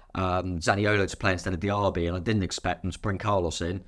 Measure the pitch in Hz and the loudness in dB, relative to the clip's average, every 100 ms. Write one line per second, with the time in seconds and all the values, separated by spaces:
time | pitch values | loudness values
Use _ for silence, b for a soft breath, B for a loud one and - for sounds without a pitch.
0 | b - 92 90 90 87 82 101 104 104 | b -2 0 0 -2 -2 0 2 4 4
1 | 95 - 104 90 98 90 101 101 98 87 | 2 0 0 0 -2 -2 0 2 2 2
2 | 85 90 87 107 87 - 92 85 92 - | 0 -2 0 0 0 -2 -4 -4 -4 -4
3 | 110 95 104 101 85 - 85 95 | -4 -2 0 2 0 -2 -4 -4